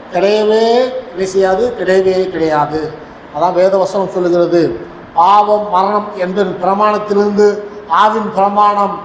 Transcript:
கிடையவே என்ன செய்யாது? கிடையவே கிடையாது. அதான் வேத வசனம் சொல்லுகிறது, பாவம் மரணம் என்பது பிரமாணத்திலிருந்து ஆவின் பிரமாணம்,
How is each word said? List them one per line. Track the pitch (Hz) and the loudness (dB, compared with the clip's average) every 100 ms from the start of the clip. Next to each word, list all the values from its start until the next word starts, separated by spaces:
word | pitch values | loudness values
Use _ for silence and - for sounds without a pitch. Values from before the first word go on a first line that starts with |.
| - | -8
கிடையவே | 175 196 214 214 220 226 240 254 - - | 0 2 2 2 2 2 2 0 -4 -10
என்ன | 180 | -6
செய்யாது? | 185 190 190 190 240 226 | -4 0 0 0 -2 -2
கிடையவே | 180 190 190 185 185 | 0 2 2 0 -2
கிடையாது. | 170 160 151 147 156 151 - - - - 147 | -2 0 0 0 -4 -6 -10 -18 -20 -12 -2
அதான் | 175 | 0
வேத | 175 185 190 | 2 2 2
வசனம் | 180 202 185 | 0 -2 -4
சொல்லுகிறது, | 190 180 175 170 170 147 - - - - | -2 0 2 2 2 0 -4 -12 -18 -6
பாவம் | - 180 208 254 214 202 | 2 4 4 4 0 0
மரணம் | 180 196 208 - 196 | 0 0 -2 -4 -6
என்பது | 180 190 185 | -4 -2 -2
பிரமாணத்திலிருந்து | 175 180 202 214 208 208 202 208 208 208 196 - - - | -2 -2 2 0 0 0 0 2 4 2 2 -6 -14 -2
ஆவின் | 170 214 220 202 | 2 2 0 -4
பிரமாணம், | 185 202 208 208 202 196 - | 0 0 2 2 2 -2 -4